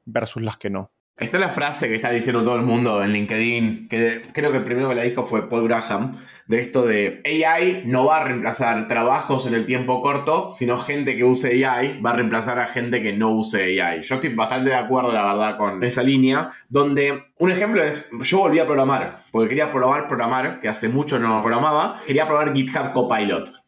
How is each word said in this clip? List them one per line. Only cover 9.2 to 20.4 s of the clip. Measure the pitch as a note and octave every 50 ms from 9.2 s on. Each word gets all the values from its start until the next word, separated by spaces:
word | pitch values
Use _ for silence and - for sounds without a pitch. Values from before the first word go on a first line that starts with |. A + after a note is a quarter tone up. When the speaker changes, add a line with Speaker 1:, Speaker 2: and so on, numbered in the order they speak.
| - - C#3 B2+ B2+
Speaker 2:
en | A#2+ A#2
el | A2+ G#2+
tiempo | A#2+ B2+ B2 B2 B2+ B2 -
corto, | C3+ C#3+ C#3+ C#3 C#3 D3+ D#3 D#3 - - -
sino | - B2+ A#2+ A#2+ A#2+
gente | - - C#3+ D3 C#3+ C3+ B2+
que | - B2
use | B2+ B2+ B2 - B2+ A#2+ C3 C3+
A | C3 B2+ A#2+ C3
I | C#3 - -
va | G#2 A#2
a | A#2+
reemplazar | B2+ A#2+ G#2+ A2 A2+ G#2+ A#2+ B2 B2+
a | A#2+ A2
gente | - B2+ A#2+ A#2+ B2 A#2 G#2+
que | G#2+ G2
no | G#2 A2 A2
use | A2 G#2+ G#2+ - - G2+ F#2+ F#2 F#2 F#2+ F2
A | E2+ E2
I". | E2 -
Yo | - C3
estoy | B2+ - - A#2
bastante | A2+ A2 A2 B2+ B2+ C3 C3+
de | C3
acuerdo, | B2 A2+ A2 B2+ B2+ B2 A#2+
la | A2+ G#2+ G2+
verdad, | G2+ G2+ G2+ G#2+ G#2+ G#2+ -
con | G#2 G2+ G2 F#2+ A#2+
esa | B2 A#2+ C3 B2
línea, | C3+ C#3 C3+ C3 C3 C3+ D3 E3 - - - - -
donde | A#2 C#3+ C#3+ C#3+ C#3 D3 C#3+ C#3+ C#3 - - _ _ -
un | E3 F#3
ejemplo | F3+ F#3 G3+ G#3+ A3+ F#3+ D#3
es, | D3+ D3 - - - A#2 A2+ B2+
yo | - F3 F#3+
volví | G3 E3 D3 D#3+
a | D#3
programar, | - D3 C#3 C3+ C3+ C#3 B2 - - - - - _ -
porque | A2+ A2+ A2
quería | B2+ D3 D3+ D3 C#3+
probar | C3 B2+ B2+ C#3+ D3 D3
programar, | - C#3+ A#2 A#2 A#2 B2+ C3